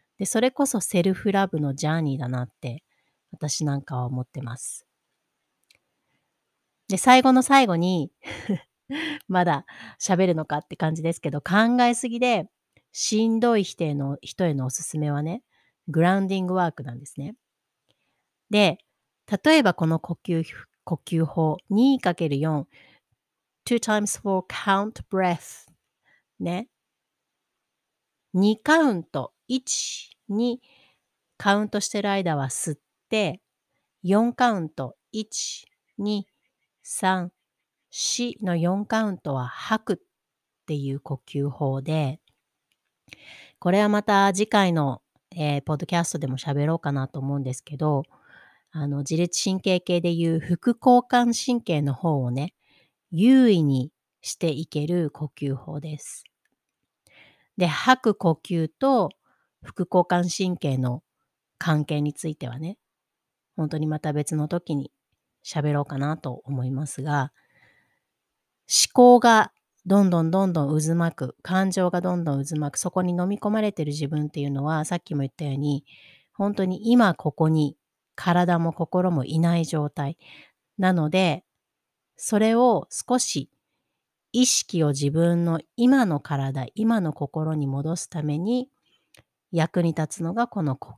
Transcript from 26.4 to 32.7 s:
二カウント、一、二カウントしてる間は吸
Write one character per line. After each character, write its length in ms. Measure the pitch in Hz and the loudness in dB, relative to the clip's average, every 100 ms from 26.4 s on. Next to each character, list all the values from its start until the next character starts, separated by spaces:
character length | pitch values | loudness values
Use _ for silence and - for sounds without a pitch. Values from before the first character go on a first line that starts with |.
| 180 180 - _ _ _ _ _ _ _ _ _ _ _ _ _ _ _ _ | -6 -6 -10 _ _ _ _ _ _ _ _ _ _ _ _ _ _ _ _
二 260 | 185 202 214 | 2 2 2
カ 200 | - 320 | 2 4
ウ 160 | 294 | 4
ン 80 | 185 | 0
ト、 300 | - 143 131 _ - | -4 -8 -8 _ -6
一、 680 | 262 - - - - - _ - | -6 -4 -6 -6 -10 -16 _ -6
二 320 | 208 240 247 _ _ _ _ _ _ _ - | -2 -2 -4 _ _ _ _ _ _ _ -4
カ 200 | 208 202 | 0 2
ウ 80 | |
ン 40 | 214 | 0
ト 120 | 202 | -4
し 80 | - | -4
て 120 | 208 | -4
る 100 | 202 | -2
間 260 | 196 180 151 | -2 0 -2
は 120 | 131 | -4
吸 260 | - - | -6 -8